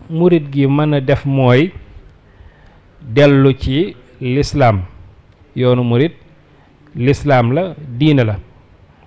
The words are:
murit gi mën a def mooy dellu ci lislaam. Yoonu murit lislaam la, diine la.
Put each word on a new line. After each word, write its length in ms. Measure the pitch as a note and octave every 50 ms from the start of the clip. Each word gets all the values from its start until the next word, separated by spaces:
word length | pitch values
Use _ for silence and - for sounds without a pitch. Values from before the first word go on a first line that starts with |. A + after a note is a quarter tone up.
| - -
murit 340 | D#3+ D#3+ E3+ F3+ F3 E3+ D3+ C#3+ C#3
gi 140 | C#3+ C#3
mën 280 | C3+ C#3 D3 D3+ D3+ D3+
a 60 | C#3+
def 240 | C3+ B2+ C#3+ - -
mooy 460 | C#3+ C#3 C3+ C3 B2 B2 B2+ D#3 F#3+ - - - - - - - - - _ _ _ _ - - - - - - - - _ _ _ _ -
dellu 520 | - C3 A2+ C#3+ C#3+ C#3+ C#3+ C#3 C3+ C#3 C3 C3+
ci 360 | - - C3+ C#3+ F3+ G#3 - - - _ - -
lislaam. 600 | - B2 B2+ C#3 C#3+ - - D3+ C#3 B2 G#2+ F#2+ F2+ - - - - - - _ _ _ _ _ _ _ -
Yoonu 260 | B2+ B2 B2 B2 B2 B2
murit 280 | A#2+ A#2 A#2+ C#3+ E3 - - - - - _ _ _ _ _ _ _ _ _ _ _ -
lislaam 580 | D3 A#2+ C3 C#3+ - - D3 C#3 B2+ A#2+ A#2 B2+
la, 220 | D#3 F#3 F#3+ D#3 -
diine 460 | D3+ C#3+ A#2+ A#2+ D3 D#3 D3+ C3+ A#2+
la. 120 | A2 G#2 F#2 - - - - - _ _ _ _ _ _ _ _